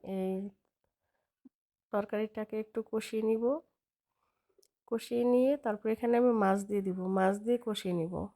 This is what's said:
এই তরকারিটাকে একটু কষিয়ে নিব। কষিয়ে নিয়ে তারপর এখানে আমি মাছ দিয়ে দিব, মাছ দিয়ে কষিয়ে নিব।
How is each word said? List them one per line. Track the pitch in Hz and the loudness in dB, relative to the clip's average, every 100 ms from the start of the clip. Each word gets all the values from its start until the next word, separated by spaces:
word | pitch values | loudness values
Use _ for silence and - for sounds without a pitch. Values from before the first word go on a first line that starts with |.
| 190 | -6
এই | 190 190 190 196 _ _ _ _ _ _ _ _ _ - _ _ _ _ | -4 -2 -4 -6 _ _ _ _ _ _ _ _ _ -20 _ _ _ _
তরকারিটাকে | 208 208 208 214 220 214 220 | -4 -2 -4 -4 -8 -8 -8
একটু | 214 233 | -6 -8
কষিয়ে | 220 220 - 220 | -4 -6 -4 -2
নিব। | 220 226 233 302 _ _ _ _ _ _ _ _ _ _ _ _ _ | 0 0 0 -2 _ _ _ _ _ _ _ _ _ _ _ _ _
কষিয়ে | 226 - 240 | -8 -2 0
নিয়ে | 240 247 262 285 | 4 4 4 2
তারপর | 240 208 220 | -2 -4 -4
এখানে | 226 233 240 | -2 2 4
আমি | 247 | 4
মাছ | 226 196 196 | 4 4 2
দিয়ে | 202 202 | 0 -2
দিব, | 190 185 185 | -2 -4 0
মাছ | 190 190 202 | 2 2 2
দিয়ে | 220 240 | 0 0
কষিয়ে | 226 202 185 | -2 -6 -2
নিব। | 175 165 165 202 | -2 -2 -6 -8